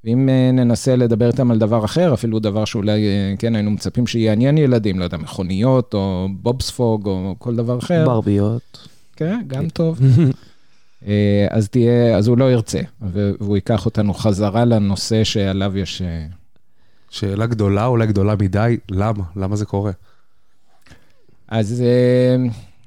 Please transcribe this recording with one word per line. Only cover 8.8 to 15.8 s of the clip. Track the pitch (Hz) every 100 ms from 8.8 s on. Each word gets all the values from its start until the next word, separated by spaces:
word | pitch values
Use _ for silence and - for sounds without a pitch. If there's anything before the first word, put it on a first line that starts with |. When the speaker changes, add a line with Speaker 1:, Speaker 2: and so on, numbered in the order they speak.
| - - - -
Speaker 1:
כן, | 156 233 147
גם | 131 160
טוב. | - 165 160 135 123 143 - -
Speaker 2:
<laughs> | - - - - - 101
Speaker 1:
אה, | 104 101 101 101
אז | 113 104
תהיה, | 127 117 120 120 101
אז | 104
הוא | 120
לא | 135
ירצה, | 123 110 - - -
ו-, | 101 95 101 -
והוא | 101 101
ייקח | - 110 117
אותנו | 110 104
חזרה | 90 110 95 104 107
לנושא | 120 113 101 98 - 110
שעליו | 107 110 98 95 98
יש, | 98